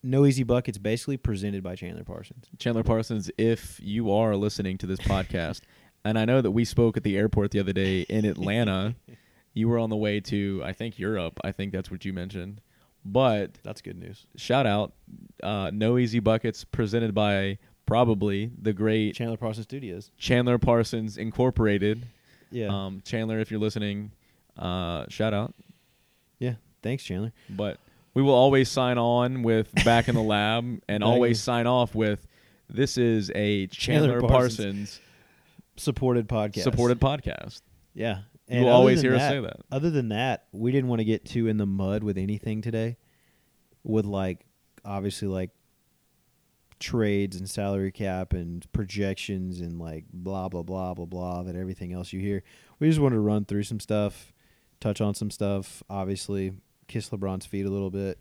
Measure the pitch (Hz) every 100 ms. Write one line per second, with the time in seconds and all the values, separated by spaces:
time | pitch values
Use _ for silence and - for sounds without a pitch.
0 | 131 135 143 131 120 123 127 98 107 117
1 | - 135 123 101 101 101 92 90 87 82
2 | 87 82 - - _ - 123 113 110 113
3 | 113 110 87 - 113 113 - - 98 107
4 | 113 101 113 101 104 - 95 92 92 95
5 | - 98 92 92 80 - _ _ _ _
6 | 107 110 110 131 113 107 117 - 117 110
7 | 107 98 107 - 101 104 98 95 95 95
8 | - 107 107 - 95 110 110 95 104 120
9 | - 120 _ _ _ - 113 117 113 110
10 | 107 104 - 104 101 95 71 95 113 -
11 | 101 107 82 - 92 95 98 95 - 92
12 | 101 92 92 101 92 104 _ _ _ _
13 | 101 110 131 107 98 - - 104 95 90
14 | 85 101 _ - - 131 120 101 104 _
15 | _ - - _ - 104 95 104 110 123
16 | 120 117 107 110 113 - - - 110 117
17 | 113 104 104 101 98 98 _ _ - 113
18 | 123 104 104 98 110 - 104 98 107 110
19 | 107 - 117 113 117 110 107 139 120 87
20 | - _ - 123 123 120 - 117 110 117
21 | 110 101 110 - 127 123 110 101 101 113
22 | 120 _ _ _ _ 123 104 98 95 95
23 | - 113 113 110 110 110 107 107 104 101
24 | 104 - _ _ _ - 87 90 85 85
25 | 58 - 110 104 113 - _ _ _ _
26 | _ _ _ _ 120 110 _ _ 107 135
27 | - 92 110 - - 98 104 - _ _
28 | _ 127 139 127 135 135 131 - 123 120
29 | 117 120 123 131 113 110 107 - 117 117
30 | 113 113 110 104 107 117 120 117 - 104
31 | 107 123 120 110 123 120 117 123 117 110
32 | 110 104 - _ _ _ _ 110 135 -
33 | 120 110 95 - 104 104 95 - - 151
34 | 147 120 120 127 127 110 101 101 101 -
35 | _ _ _ _ _ - _ - - 123
36 | 131 123 110 117 104 104 127 120 120 123
37 | 135 143 - - - - _ _ _ -
38 | 113 98 104 _ _ 123 123 123 127 -
39 | 131 127 143 139 107 - - 139 165 147
40 | 117 107 131 110 _ 98 117 139 127 117
41 | 110 110 - 123 113 107 101 98 95 104
42 | 104 95 95 104 - 107 113 113 113 120
43 | _ _ _ _ _ _ _ _ - 110
44 | 101 98 95 87 _ _ _ _ 101 98
45 | 98 - 101 92 92 _ _ _ _ _
46 | _ _ _ _ _ _ _ _ - 120
47 | 107 101 101 90 95 - 101 98 95 -
48 | 98 92 92 90 85 85 - - 95 98
49 | 98 98 - 98 92 87 85 85 82 80
50 | - 90 90 95 92 87 85 92 92 90
51 | 85 90 90 90 90 87 92 92 90 90
52 | 87 95 101 98 - - _ _ 156 156
53 | 143 113 104 107 104 101 104 110 - 107
54 | 104 - - _ _ _ _ _ 110 101
55 | 107 101 107 - 101 98 95 - - 98
56 | 95 98 - 202 95 95 _ _ - 113
57 | - 101 95 95 - 98 98 98 95 98
58 | 98 -